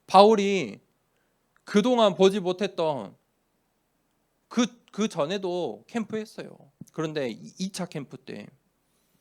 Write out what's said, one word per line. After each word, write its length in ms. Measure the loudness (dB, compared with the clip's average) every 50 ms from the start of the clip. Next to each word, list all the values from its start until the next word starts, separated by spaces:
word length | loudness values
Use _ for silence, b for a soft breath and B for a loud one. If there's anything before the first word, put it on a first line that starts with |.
| _
바울이 760 | 4 8 8 8 8 6 4 2 0 0 -2 -4 -6 -10 -14 _ _ _ _ _ _ _ _ _ _ _ _ _ _ _ _ _
그동안 500 | 0 0 2 2 4 4 4 4 4 4
보지 260 | 4 4 4 4 2
못했던 760 | -2 -4 -4 -4 -6 -6 -4 -4 -4 -4 -4 -4 -8 -12 -16 _ _ _ _ _ _ _ _ _ _ _ _ _ _ _ _ _ _ _ _ _ _ _ _ _ _ _
그, 180 | -2 -2 -2 -2 -4 _ _ _
그 180 | -6 -4 -4 -4
전에도 760 | -2 -4 -4 -4 -4 -6 -4 -4 -4 -4 -4 -6 -8 -12 -16
캠프했어요. 720 | _ -8 -8 -8 -6 -8 -10 -10 -12 -16 -18 -18 -18 -18 -20 -20 -20 _ _ -20 -14 _
그런데 380 | -8 -6 -6 -4 -6 -6 -6
이 420 | -8 -10 -16 -20 -12 -10 -10 -10 -8
차 140 | -10 -10
캠프 320 | -10 -10 -12 -12 -12 -16 -20
때 280 | -16 -16 -16 -14 -16 -18 -20 _ _ _ _ _ _ _ _ _ _ _ _ _